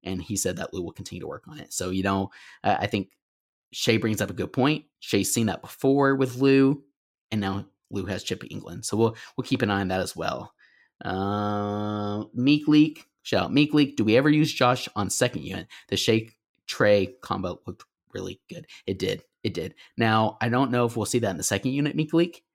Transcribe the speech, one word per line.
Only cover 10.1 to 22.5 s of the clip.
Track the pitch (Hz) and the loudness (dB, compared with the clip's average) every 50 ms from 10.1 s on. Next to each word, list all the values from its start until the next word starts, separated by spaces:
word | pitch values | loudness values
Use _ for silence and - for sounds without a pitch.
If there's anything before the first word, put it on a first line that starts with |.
| - | -6
well. | - 80 - - - - - _ _ _ _ _ _ _ _ _ _ - | -6 -6 -6 -6 -6 -10 -14 _ _ _ _ _ _ _ _ _ _ -8
Uh, | - 95 95 95 98 101 104 104 104 104 104 104 104 104 104 104 104 104 104 104 104 104 104 107 - _ | -6 -4 -4 -2 -2 -2 -2 -2 -2 -4 -4 -4 -4 -4 -4 -4 -4 -4 -4 -4 -4 -6 -6 -8 -8 _
Meek | 117 123 135 147 151 151 | -2 2 2 2 2 4
Leak, | - 147 151 151 160 156 - - _ _ _ _ | 4 6 6 6 4 2 -8 -20 _ _ _ _
shout | - - 101 92 | -2 -2 -2 0
out | - - | 2 2
Meek | 139 151 147 151 | 2 2 4 4
Leak. | 151 147 135 - | 2 2 2 2
"Do | - 107 | 0 2
we | 107 107 | 4 6
ever | 123 139 151 | 6 6 6
use | 151 151 151 156 - | 4 4 4 2 2
Josh | - 131 120 123 123 - - _ | 2 2 2 2 2 -2 -8 _
on | - - 82 | -4 -4 -2
second | - - 127 123 - 87 69 | 0 0 0 0 0 -4 -8
unit? | - 92 95 90 - - - - _ | -8 -10 -10 -10 -12 -18 -20 -8 _
The | - | -4
Shai | 98 - - 113 113 110 113 _ _ _ _ _ _ _ | -2 2 2 2 2 2 -4 _ _ _ _ _ _ _
Trey | - - - 120 104 104 101 98 90 - _ | -12 -2 2 4 6 6 4 4 0 -6 _
combo | - - 98 98 95 90 87 - _ | -8 -6 -6 -4 -4 -6 -8 -8 _
looked | - 90 _ - _ _ _ _ _ _ | -16 -16 _ -18 _ _ _ _ _ _
really | 98 92 92 90 _ _ _ | -10 -10 -10 -12 _ _ _
good." | - 165 160 _ - - _ | -18 -18 -18 _ -20 -14 _
It | - 98 92 | -8 -6 -4
did. | 90 92 - 160 - _ _ _ _ | -2 -4 -4 -6 -8 _ _ _ _
It | 110 92 | -6 -6
did. | 87 80 - - _ - - _ | -4 -8 -8 -10 _ -20 -18 _
Now, | - 113 113 110 110 110 110 - - | -2 0 2 4 4 2 2 0 -2
I | 120 117 | -2 0
don't | 113 123 139 127 | 2 0 0 2
know | 120 123 120 | 2 0 0
if | 117 117 | 0 0
we'll | 117 104 | -2 -4
see | - - 123 | 0 0 0
that | 113 104 | 0 0
in | 95 | -2
the | 80 - | -2 -2
second | - 107 98 - 131 131 | -2 -2 0 0 -2 -2
unit, | 139 143 147 - | 0 -2 -2 0
Meek | 147 156 156 - | -2 -4 0 2
Leak | 165 170 175 170 - _ _ | 2 2 2 -2 -14 _ _